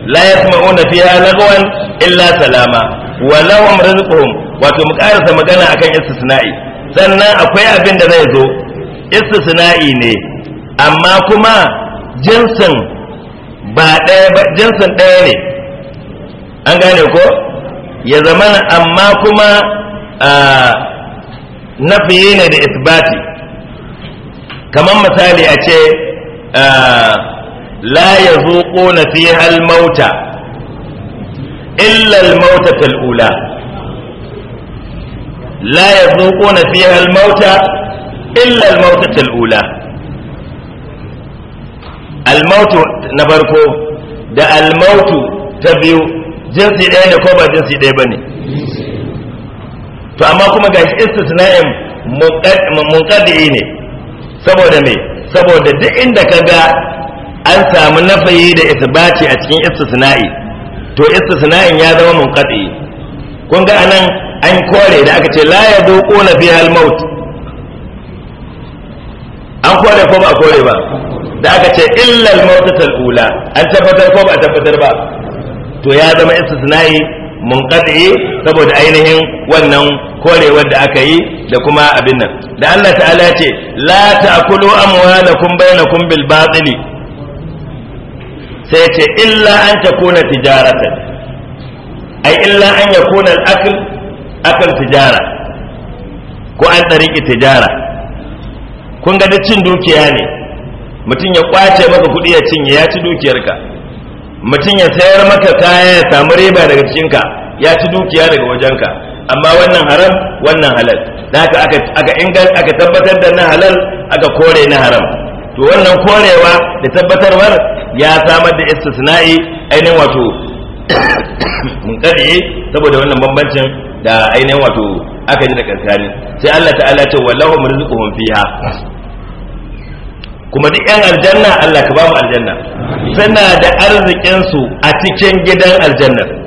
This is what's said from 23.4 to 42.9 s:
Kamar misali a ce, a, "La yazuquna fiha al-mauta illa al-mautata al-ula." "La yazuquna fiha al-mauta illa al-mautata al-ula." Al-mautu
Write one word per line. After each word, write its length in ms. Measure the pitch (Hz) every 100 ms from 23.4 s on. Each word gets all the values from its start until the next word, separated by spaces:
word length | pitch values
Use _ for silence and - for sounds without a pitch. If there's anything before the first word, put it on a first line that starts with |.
| - - - - - - - - - - - - -
Kamar 300 | 143 180 214
misali 480 | 196 175 180 175
a 120 | 160 147
ce, 240 | - 160 156 - - - - - -
a, 140 | 123 135 131 127 120 113 104 - - - - - -
"La 300 | 110 147 185 196
yazuquna 840 | 185 160 160 175 170 180 180 170 151
fiha 380 | 156 170 165
al-mauta 680 | 165 165 165 165 170 - 113 - - - - - - - - - - - - - - - - -
illa 420 | 208 220 220 202
al-mautata 680 | 180 - 175 180 175 - 143
al-ula." 440 | 123 127 117 110 - - - - - - - - - - - - - - - - - - - - - - -
"La 260 | 101 151 190
yazuquna 720 | 196 180 175 185 185 202 185 165
fiha 260 | 180 185
al-mauta 580 | 175 175 190 208 - 202 190 - - - - - - -
illa 320 | - 494 480 622
al-mautata 520 | - 539 523 135 -
al-ula." 420 | 127 117 113 107 98 - - - - - - - - - - - - - - - - - - - - - - - - -
Al-mautu 600 | - 147 160 202 208 175 156